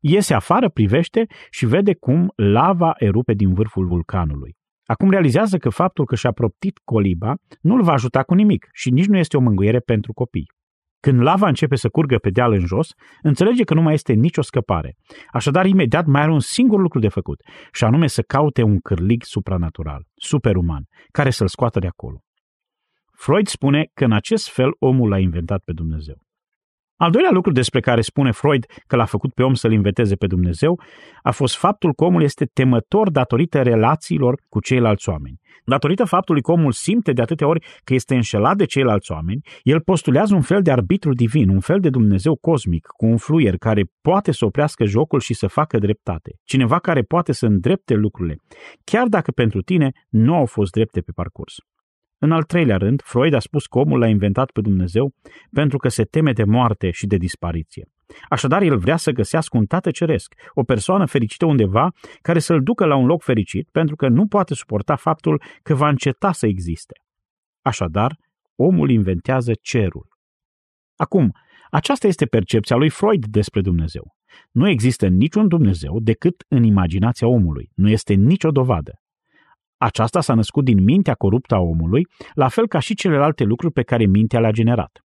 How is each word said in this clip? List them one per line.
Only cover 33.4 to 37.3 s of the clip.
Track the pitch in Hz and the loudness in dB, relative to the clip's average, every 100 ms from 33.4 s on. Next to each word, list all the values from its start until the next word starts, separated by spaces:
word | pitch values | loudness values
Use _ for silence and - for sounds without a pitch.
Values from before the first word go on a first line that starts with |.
| 117 147 | 0 0
relațiilor | 123 113 113 156 - 160 127 135 _ | 2 2 2 0 -2 -2 0 -2 _
cu | - | -6
ceilalți | - 127 113 104 - | -2 0 0 0 -4
oameni. | 80 65 65 _ _ | -8 -10 -18 _ _
Datorită | - 135 143 190 | -4 -2 0 0
faptului | 220 180 190 156 | 0 0 0 -2
că | 131 | 2
omul | 170 151 | 2 2
simte | 120 - 220 202 | -2 -2 -2 0
de | 123 | -2
atâtea | 117 | -2